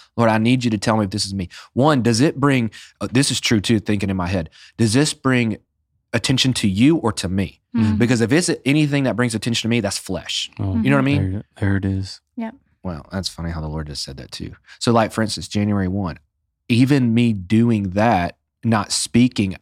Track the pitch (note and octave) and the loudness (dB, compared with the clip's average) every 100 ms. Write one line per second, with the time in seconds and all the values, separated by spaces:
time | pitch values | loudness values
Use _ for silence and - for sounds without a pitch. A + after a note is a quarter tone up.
0 | - - A2+ A2 A2+ B2+ A#2+ G#2+ A#2 A2 | -10 0 2 2 2 2 2 0 0 0
1 | G2+ G2+ G2 G2 F2+ - - A2 D3 C#3+ | 0 -4 -6 -6 -8 -12 -8 0 2 4
2 | A2 A2 D#3 C#3 C#3+ C3+ A2+ - - - | 2 2 2 2 2 2 0 -6 -20 -12
3 | G2+ B2+ C#3+ B2+ - A2+ G2 A2 - G#2 | -2 0 0 0 0 0 2 0 0 -2
4 | G2 F#2+ F2 F#2 D#2 - - - A2+ A#2+ | -2 -2 -2 -4 -6 -10 -12 -2 0 2
5 | D3+ - C3+ B2+ A2+ G2+ _ _ _ _ | 0 0 0 2 0 -4 _ _ _ _
6 | _ A#2 - C3 C3+ A#2+ G#2+ F#2+ C3+ D#3+ | _ -4 0 0 0 0 0 4 4 4
7 | A#2 - F#2 F#2+ F2+ - _ E3 G#2+ G2+ | 0 -4 -4 -2 -4 -6 _ 0 0 2
8 | A#2 B2 A3 D#3 F3 - B2+ D3+ D3 C#3+ | 2 2 2 2 0 -2 0 2 2 0
9 | C3 G2+ B2 A2 B2 A2+ A2+ A#2+ G2 - | 0 0 -2 -2 -2 -2 0 0 -2 -4
10 | - F2 - - - - G2+ F#2 C3 C#3 | -8 -8 -8 -8 -8 -6 -4 -2 2 2
11 | C3+ C#3+ F#2+ G2 - - G2 G2 G2 G2 | 2 0 0 -4 -10 -4 -2 0 0 -4
12 | F#2+ - _ - A3+ C4+ _ _ F#3 D#3 | -6 -12 _ -12 -12 -12 _ _ -12 -12
13 | - F#3+ F3+ - E2+ E2 D#2 D#2 D2+ C#2+ | -10 -8 -8 -8 -8 -6 -8 -8 -8 -10
14 | - C#2 - - E2+ - _ - - A2+ | -12 -14 -16 -14 -14 -14 _ -8 0 2
15 | G#2+ - G#2+ - D#2 G#2 G#2 G2+ F#2 G2 | 2 0 -4 -4 -6 -2 0 0 0 -2
16 | F#2+ - _ _ _ _ - A#2 C3 C#3+ | -4 -8 _ _ _ _ -2 2 4 4
17 | A#2+ A2+ A#2+ G#2 F2+ A2 A#2+ A2 G2 F#2+ | 2 2 2 0 0 2 4 2 0 0
18 | A2+ G2 F2 - _ _ A2+ A2 F#2+ - | 2 2 0 -6 _ _ -2 0 -2 -6
19 | - A#2+ B2 - G2 D#2+ | -2 2 2 2 -4 -4